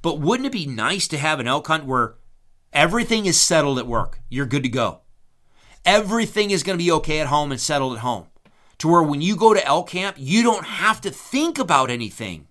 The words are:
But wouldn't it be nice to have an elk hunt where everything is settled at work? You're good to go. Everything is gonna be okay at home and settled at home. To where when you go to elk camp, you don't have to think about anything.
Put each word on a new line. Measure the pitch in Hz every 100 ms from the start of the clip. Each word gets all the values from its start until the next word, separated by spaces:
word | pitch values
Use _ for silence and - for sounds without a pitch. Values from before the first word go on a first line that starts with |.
But | 170 151
wouldn't | 151 247 262
it |
be | 247 139
nice | 113 117 190 -
to | 151
have | 156 151
an | 120
elk | 143 151
hunt | 160
where | 139 127 113 - - - _ _ _
everything | 147 156 226 - 226 196
is | 156
settled | - 165 143 131
at | 120
work? | 117 117 - -
You're | 127 131
good | 139
to | 127
go. | 123 110 - _ _ _ _ _ _ _ -
Everything | - 208 202 226 220 208 208
is | 190
gonna | 151 180
be | 175
okay | 160 156 156
at | 143
home | 147 147
and | 127
settled | - 147 131
at | 117
home. | 123 107 85 - _ _ _ _
To | 156
where | 170
when | 156 143
you | 175 208
go | 220
to | 208
elk | - 151 180
camp, | 180 196 143
you | 131 208
don't | 240 208 160
have | - 196 214
to | 196
think | - - 262 330 320
about | 180 143 127
anything. | 120 110 - 104 82 71